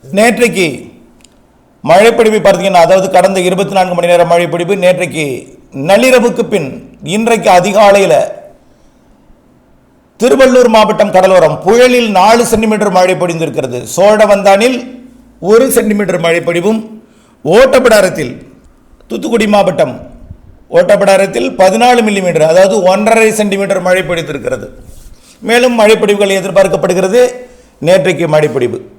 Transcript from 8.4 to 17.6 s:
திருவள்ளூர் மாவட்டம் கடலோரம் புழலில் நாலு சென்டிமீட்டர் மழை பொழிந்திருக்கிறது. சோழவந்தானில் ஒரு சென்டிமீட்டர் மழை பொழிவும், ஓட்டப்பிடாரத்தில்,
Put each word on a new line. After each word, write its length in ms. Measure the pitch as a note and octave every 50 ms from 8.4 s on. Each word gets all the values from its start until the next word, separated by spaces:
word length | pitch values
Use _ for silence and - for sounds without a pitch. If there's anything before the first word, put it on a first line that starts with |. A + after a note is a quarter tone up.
| - - - _ _ _ _ _ _ _ _ _ _ _ _ _ _ _ _ _ _ _ _ _ _ _ _ _ _ _ _ _ _ _ _ _
திருவள்ளூர் 480 | G#3+ B3+ C#4 C4 C4 B3+ B3 B3+ B3 A3+ A3
மாவட்டம் 360 | A3 G#3+ G3+ - - G#3 G3+ -
கடலோரம் 420 | F#3 F#3 F#3+ F#3+ F3+ D#3+ D3+ D3 - -
புழலில் 440 | F3+ A3+ A#3+ B3+ B3+ B3 B3 A#3 A3 G3
நாலு 280 | F#3 F#3 G#3+ A3+ A#3 A#3 A#3
சென்டிமீட்டர் 420 | A3+ G#3+ A3+ A3 G#3+ G#3 G#3+ G#3 F3+
மழை 200 | F#3 F3+ F#3 F#3 D#3
பொழிந்திருக்கிறது. 600 | F3+ F3 E3 E3 E3 D3 B2 B2 B2 B2+ A#2+ B2 - - -
சோழவந்தானில் 840 | - F#3+ G#3 G#3+ G#3 G#3+ G#3 G3+ G3 G3 G3+ G3 G3+ A3+ B3+ B3+ A#3+ - - - - - - _ _ _ _ _ _ E3+ F#3
ஒரு 160 | A3 A#3+ C4+ C4 C4
சென்டிமீட்டர் 440 | A#3 G#3+ G#3+ G#3 G3+ G#3 E3+ F3+ E3+ D#3+
மழை 160 | E3+ E3 E3+ E3+
பொழிவும், 320 | E3+ E3+ F3 F3 G#3 A3+ A3 - - - - _ _ _ _ _ _ _ _ -
ஓட்டப்பிடாரத்தில், 880 | C#3 F3+ A3+